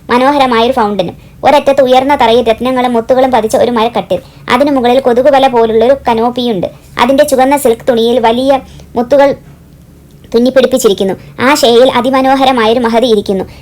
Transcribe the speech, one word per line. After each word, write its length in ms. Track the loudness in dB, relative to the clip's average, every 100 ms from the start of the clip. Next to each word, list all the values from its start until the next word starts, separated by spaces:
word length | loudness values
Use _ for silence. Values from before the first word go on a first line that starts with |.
| -4
മനോഹരമായൊരു 640 | 0 0 0 0 0 0
ഫൗണ്ടനും, 440 | 0 -2 -4 -6 -10 -20 -4
ഒരറ്റത്ത് 360 | 0 2 2 2
ഉയർന്ന 340 | 2 2 2
തറയിൽ 280 | 0 2 2
രത്നങ്ങളും 500 | 0 -2 -2 -2 -2
മുത്തുകളും 380 | -2 0 0 2
പതിച്ച 260 | 0 0 -2
ഒരു 140 | 0
മരക്കട്ടിൽ, 480 | -2 -2 -4 -6 -6 -8 -16 -4
അതിനു 200 | -2 0
മുകളിൽ 300 | 0 0 0
കൊതുകുവല 460 | 0 0 2 2 2
പോലുള്ളൊരു 480 | 2 0 2 0 0 -2
കനോപ്പിയുണ്ട്. 580 | -2 -2 -2 -4 -4 -6 -10 -12 -4
അതിന്റെ 260 | 0 2
ചുവന്ന 320 | 2 0 0 0
സിൽക്ക് 320 | 0 -2 -2
തുണിയിൽ 300 | -2 0 0
വലിയ 420 | 0 0 0 -2 -4 -20 -8 -6
മുത്തുകൾ 380 | 0 2 2 -2 -12 -20 -20 -20 -20 -20 -20 -20 -6
തുന്നിപ്പിടിപ്പിച്ചിരിക്കുന്നു. 800 | -2 0 2 0 0 0 0 -4 -6 -12 -4
ആ 140 | -2
ശേയിൽ 380 | 0 2 4 2
അതിമനോഹരമായൊരു 880 | 2 -2 0 0 2 0 0 0 0
മഹതി 260 | 0 0 2
ഇരിക്കുന്നു. 380 | 0 -2 -4 -6 -14